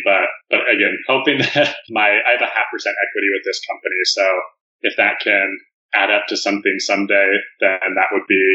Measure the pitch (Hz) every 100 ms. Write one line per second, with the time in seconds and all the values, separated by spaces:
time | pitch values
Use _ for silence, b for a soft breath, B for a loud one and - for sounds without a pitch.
0 | 98 95 95 - - 123 120 104 101 95
1 | - 135 143 143 127 147 139 - - 110
2 | 104 104 120 120 117 113 104 - 101 101
3 | 98 107 98 98 98 95 - - 98 92
4 | 90 - 95 90 78 _ _ _ 110 -
5 | 104 - - 101 98 95 - _ _ 110
6 | 98 104 - 104 101 101 98 95 - 101
7 | 98 101 98 101 - - 98 95 95 95
8 | 92 98 - 98 95